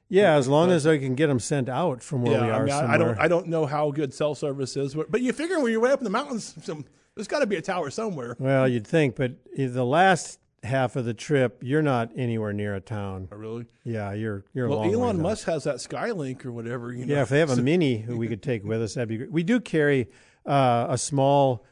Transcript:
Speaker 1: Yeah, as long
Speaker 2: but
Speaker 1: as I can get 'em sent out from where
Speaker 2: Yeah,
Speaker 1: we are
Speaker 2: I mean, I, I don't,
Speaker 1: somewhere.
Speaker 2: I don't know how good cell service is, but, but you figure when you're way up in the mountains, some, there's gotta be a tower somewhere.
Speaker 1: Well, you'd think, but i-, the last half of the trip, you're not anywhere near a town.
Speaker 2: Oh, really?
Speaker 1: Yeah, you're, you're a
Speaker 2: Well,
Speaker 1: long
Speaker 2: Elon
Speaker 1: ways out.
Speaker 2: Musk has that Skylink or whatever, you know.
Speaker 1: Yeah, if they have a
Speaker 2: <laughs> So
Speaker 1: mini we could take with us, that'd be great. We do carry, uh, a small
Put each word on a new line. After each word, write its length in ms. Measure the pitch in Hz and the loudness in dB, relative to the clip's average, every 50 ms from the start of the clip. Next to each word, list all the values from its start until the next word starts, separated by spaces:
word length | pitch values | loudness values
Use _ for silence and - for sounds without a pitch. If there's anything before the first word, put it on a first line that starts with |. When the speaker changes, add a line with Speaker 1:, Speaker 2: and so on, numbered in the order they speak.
| _ - | _ 0
Speaker 1:
Yeah, 260 | 180 190 208 170 156 | 4 6 6 8 6
as 120 | 147 123 | 6 6
long 220 | 131 143 151 170 175 | 6 6 6 6 6
Speaker 2:
but 60 | 180 | 6
Speaker 1:
as 120 | 160 139 | 4 6
I 100 | 160 160 | 4 4
can 180 | 143 135 131 127 | 4 2 0 0
get 140 | 131 160 147 | 2 2 2
'em 100 | 135 120 | 2 2
sent 300 | - - 156 139 123 127 | 0 0 -2 -2 -2 -2
out 320 | 123 135 180 170 131 117 | -2 -2 0 -2 -2 -4
from 220 | - - 151 127 120 | -6 -6 -4 0 2
where 100 | 117 113 | 2 2
Speaker 2:
Yeah, 120 | 123 120 | 2 2
Speaker 1:
we 40 | 113 | 2
are 100 | 110 110 | 2 2
Speaker 2:
I 40 | 110 | 0
mean, 40 | 110 - | 0 0
I, 20 | |
I 40 | - - - 147 | 0 2 2 4
don't, 20 | 156 - | 4 4
Speaker 1:
somewhere. 100 | 120 110 - | 2 2 2
Speaker 2:
I 60 | 156 | 2
don't 200 | 165 175 170 180 | 2 2 2 0
know 180 | 165 165 160 156 | 0 0 0 0
how 260 | 131 151 147 151 147 | 0 0 0 0 0
good 220 | 135 156 151 127 - | 0 -2 -4 -4 -2
cell 220 | - 151 151 139 | -2 -2 -2 -2
service 400 | - 151 143 135 139 131 120 - | -4 -6 -6 -4 -4 -6 -6 -4
is, 180 | 135 139 135 135 | -4 -4 -4 -4
but, 160 | 156 156 - | -6 -4 -2
but 100 | 156 233 | -2 0
you 120 | 247 254 - | 0 0 -2
figure 260 | - 311 339 381 320 | -2 -4 -2 0 0
when 120 | 262 233 | 0 0
you're 100 | 226 220 | 2 2
way 100 | 233 254 | 2 2
up 80 | 285 277 | 2 0
in 40 | 254 | 0
the 60 | 196 | -2
mountains, 460 | 190 240 294 285 254 208 - - - 156 - | -2 -2 -4 -4 -6 -8 -8 -10 -14 -14 -12
some, 220 | 202 160 151 - - _ _ _ _ _ | -10 -10 -10 -12 -16 _ _ _ _ _
there's 120 | - 208 | -12 -6
gotta 200 | - 339 294 277 | -4 -2 0 0
be 80 | 202 208 | 0 0
a 60 | 160 | -2
tower 280 | 156 - 180 180 156 - | -4 -4 -4 -4 -4 -6
somewhere. 460 | - - 226 214 180 139 120 120 120 - | -6 -6 -6 -6 -6 -6 -8 -8 -6 -4
Speaker 1:
Well, 280 | 131 135 135 131 131 | 0 2 4 4 4
you'd 180 | 131 123 117 104 | 2 2 0 -2
think, 280 | - 165 160 151 127 - | 0 2 2 2 2 0
but 180 | - 131 123 131 - _ - 359 | -2 -4 -4 -4 -8 _ -10 -6
i-, 80 | - 135 | -4 -4
the 200 | 127 120 127 123 | -2 -2 -2 0
last 540 | 120 143 170 190 190 180 - - - - - _ _ _ _ - | 2 4 4 6 4 4 2 -2 -8 -16 -18 _ _ _ _ -6
half 320 | 104 135 135 127 120 - | -2 0 0 0 0 -2
of 100 | 139 117 | -4 -4
the 80 | 120 110 | -4 -6
trip, 460 | - - - 151 135 127 117 123 - 135 | -6 -2 0 2 2 2 2 -2 -6 -6
you're 180 | 123 143 156 156 | -2 0 2 2
not 280 | 143 127 117 117 117 - | 2 2 0 0 -2 -4
anywhere 360 | - 127 117 113 113 107 104 101 | -4 -4 -2 -2 -2 -2 -2 -4
near 220 | 104 104 104 101 | -4 -4 -4 -4
a 60 | 95 | -6
town. 480 | - - 110 101 101 98 95 95 95 92 | -8 -8 -8 -8 -6 -8 -8 -10 -12 -12
Speaker 2:
Oh, 40 | 101 | -14
really? 300 | 107 110 110 113 120 117 - _ _ - | -14 -12 -12 -12 -12 -12 -14 _ _ -10
Speaker 1:
Yeah, 300 | 120 113 107 101 98 101 | -8 -6 -6 -6 -6 -6
you're, 300 | 107 110 110 101 98 - _ - | -6 -4 -6 -6 -8 -10 _ -6
you're 120 | 131 123 | -4 -2
a 40 | 113 | 0
Speaker 2:
Well, 100 | 104 107 | 0 0
Speaker 1:
long 140 | 110 110 - | 0 0 0
Speaker 2:
Elon 240 | 240 247 240 196 | 2 0 0 0
Speaker 1:
ways 20 | 170 | 0
out. 20 | 156 | -2
Speaker 2:
Musk 220 | 185 220 - - | -2 -4 -4 -4
has 160 | 190 165 147 127 | -4 -4 -2 -2
that 100 | 143 135 | -4 -6
Skylink 680 | - - - 147 123 170 233 226 170 143 131 127 - - | -6 -8 -10 -8 -6 -6 -4 -4 -4 -6 -6 -8 -8 -10
or 60 | 127 | -10
whatever, 400 | 120 117 113 117 123 123 117 120 | -10 -10 -8 -8 -8 -8 -8 -10
you 140 | 123 120 123 | -10 -8 -4
know. 80 | 143 143 | -2 0
Speaker 1:
Yeah, 60 | 143 | 0
if 80 | 127 - | 0 2
they 100 | 139 147 | 4 4
have 120 | 165 147 | 4 4
a 40 | 127 | 2
Speaker 2:
<laughs> 20 | |
So 40 | 123 | 2
Speaker 1:
mini 440 | 120 135 170 185 160 135 120 107 110 | 2 2 2 4 2 2 0 0 -4
we 200 | 120 120 113 117 | -6 -4 -4 -4
could 140 | 107 117 98 - | -4 -4 -6 -4
take 200 | 143 120 104 101 | -4 -4 -4 -4
with 180 | 104 110 113 | -4 -2 -2
us, 140 | 117 101 - | -2 -4 -4
that'd 120 | 139 120 107 | -4 -4 -4
be 80 | 113 | -6
great. 140 | 107 131 - | -6 -6 -4
We 120 | 151 170 170 | -4 -2 0
do 160 | 175 247 247 | 2 0 0
carry, 480 | - - - 156 147 147 139 131 113 - - _ _ _ _ _ - | 0 0 0 2 4 4 4 2 0 -2 -8 _ _ _ _ _ -4
uh, 420 | - 143 139 131 123 120 117 120 - | 0 2 4 4 4 4 2 2 0
a 80 | 131 | -2
small 640 | 117 - - 147 139 135 139 143 143 139 135 123 113 - _ | -4 -4 -2 0 2 4 4 4 4 4 4 2 -2 -6 _